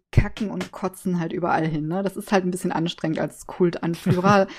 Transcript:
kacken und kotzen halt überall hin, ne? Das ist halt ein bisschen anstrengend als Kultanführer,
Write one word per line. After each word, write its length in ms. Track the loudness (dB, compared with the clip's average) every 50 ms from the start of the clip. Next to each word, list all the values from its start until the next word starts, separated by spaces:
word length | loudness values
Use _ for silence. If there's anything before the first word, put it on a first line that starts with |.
| _ _ 4
kacken 380 | 4 4 4 2 -4 -6 -4
und 200 | -4 -6 -8 -8
kotzen 480 | -8 -6 -6 -6 -6 -6 -4 -2 -2 0
halt 140 | -2 -4 -4
überall 340 | -4 0 0 0 0 0
hin, 220 | 0 0 -2 -2 -2
ne? 140 | -2 -2 -2
Das 120 | -4 -4 -6
ist 120 | -4 0
halt 140 | 0 2 2
ein 60 | 0 -2
bisschen 180 | -2 -2 -2
anstrengend 480 | 0 0 0 -2 -2 -2 -2 -2 0 -2
als 280 | -2 -4 -6 -10 -16 -12
Kultanführer, 960 | -2 2 2 2 2 0 -2 -4 -4 -2 0 0 2 4 4 6 6 6 4 2 -2